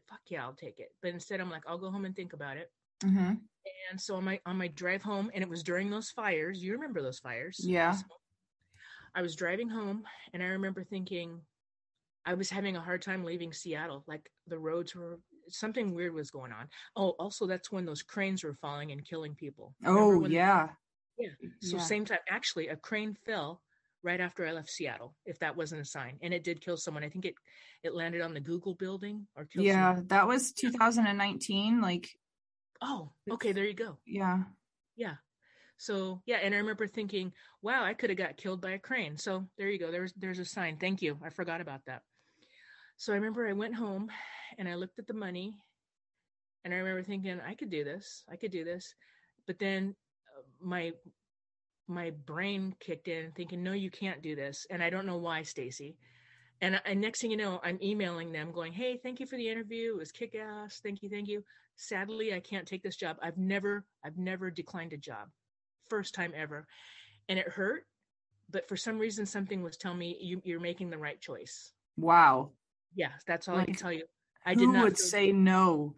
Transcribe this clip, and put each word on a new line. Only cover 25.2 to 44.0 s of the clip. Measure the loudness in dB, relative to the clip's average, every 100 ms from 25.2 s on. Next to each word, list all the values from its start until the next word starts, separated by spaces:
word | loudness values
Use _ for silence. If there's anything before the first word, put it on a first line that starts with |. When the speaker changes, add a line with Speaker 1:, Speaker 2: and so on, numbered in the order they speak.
| -14
Speaker 1:
if | -4
that | -4 -2
wasn't | -4 -4
a | -8
sign. | -8 -8 -8
And | -4
it | -2
did | -2 -4
kill | -4 -4
someone. | -4 -6
I | -6
think | -6 -6
it, | -8 _ -20 -20 -8
it | -6 -2
landed | -2 -2
on | -2
the | -4
Google | -4 -4 -4 -4
building | -4 -6 -6 -8 -10 -14
or | -8
killed | 4 6
Speaker 2:
Yeah, | 8 8
Speaker 1:
someone. | 6 6
Speaker 2:
that | 6 8
was | 6 2
two | 0 0
thousand | 6 6 8 6
and | 6
nineteen, | 2 0 0 2 4 6
like, | 6 2 -2 -14 _ _ _ _ _ _
Speaker 1:
Oh, | -4 -4 -6 -10 -6
Speaker 2:
it's |
Speaker 1:
okay, | -2 2
there | 2 2
you |
go. | 0 -6 -8 -6
Speaker 2:
Yeah. | 2 4 4 2 -6 _ _ _ -8
Speaker 1:
Yeah. | -6 -6 _ _ _ _ -20 _
So, | -4 -2 -2 -6 -2
yeah, | 0
and | 2
I | 2
remember | 0 0 -2
thinking, | -2 -4 -2 -4 -8 -20 _
"Wow, | -2 0
I | 0 0
coulda | 0
got | 0 -2 -4
killed | -6 -4
by | -4
a | -6
crane." | -4 -4 -4 -6
So | -4 -4 -4 -6
there | -4
you | -2
go. | -2
There's, | -2 -4
there's | -6 -6 -6
a | -6
sign. | -4 -4 -2
Thank | -2 0
you. | -2 -4 -8
I |
forgot | -6 -4 -4
about | -6 -10 -10
that. | -12 -14 _ _ _ _ -20 -20 -20 -20 _
So | 0
I | 0
remember | 2 0 0
I |
went | 0 -2 -2
home | -2 -2